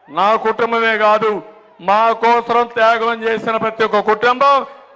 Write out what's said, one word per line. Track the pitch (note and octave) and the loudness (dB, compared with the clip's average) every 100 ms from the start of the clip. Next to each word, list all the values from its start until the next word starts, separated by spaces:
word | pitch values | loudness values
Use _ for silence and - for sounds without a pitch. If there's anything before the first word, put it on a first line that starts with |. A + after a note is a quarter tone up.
| - | -10
నా | D3+ G3 A3 | -2 0 0
కుటుంబమే | A3 A3 A#3 A3+ A3+ A3 | -2 -2 -2 0 0 2
కాదు, | G#3+ G#3+ A3 G3+ - - - - | 2 2 0 -4 -8 -20 -20 -8
మా | F3 G#3 A3+ | -2 2 2
కోసం | A3+ A#3 A#3+ A#3 A#3 A#3 | 2 2 2 0 -2 0
త్యాగం | A#3 A3 A#3 A3+ A#3 | 0 2 2 -2 -4
చేసిన | A3+ A3 A3+ A3 | -4 -4 -4 -4
ప్రతి | A3 A3 | -4 -2
ఒక్క | A3 G#3 | -2 0
కుటుంబం | G3+ G#3+ A#3+ B3+ C#4 C#4 A#3 - - | 0 0 0 2 2 2 -2 -12 -20